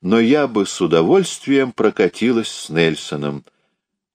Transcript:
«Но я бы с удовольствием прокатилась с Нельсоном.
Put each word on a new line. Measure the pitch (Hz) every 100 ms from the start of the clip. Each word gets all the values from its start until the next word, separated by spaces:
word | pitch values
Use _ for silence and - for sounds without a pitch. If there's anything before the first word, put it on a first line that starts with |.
«Но | 92 113
я | 117 151 139
бы | 110 98
с | -
удовольствием | 87 82 87 190 175 - - 139 131
прокатилась | - 107 - 92 - 113 117 107
с | - -
Нельсоном. | 78 82 78 - 76 73 71 - _ _ _ _ _ _